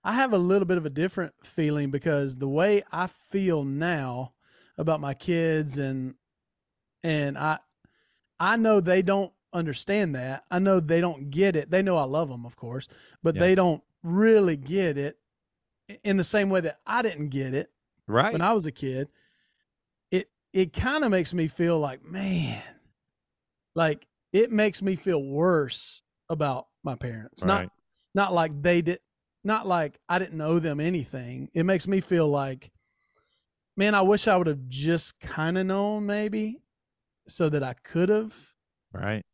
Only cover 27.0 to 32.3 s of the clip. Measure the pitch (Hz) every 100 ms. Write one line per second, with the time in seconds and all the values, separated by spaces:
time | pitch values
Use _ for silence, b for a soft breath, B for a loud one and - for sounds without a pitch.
27 | 123 113 110 - 95 139 92 _ _ _
28 | _ 190 196 175 160 143 165 175 165 180
29 | _ _ _ _ 202 220 208 175 151 _
30 | - 180 185 156 151 170 160 143 160 180
31 | 123 131 123 127 139 165 175 190 185 190
32 | - 175 156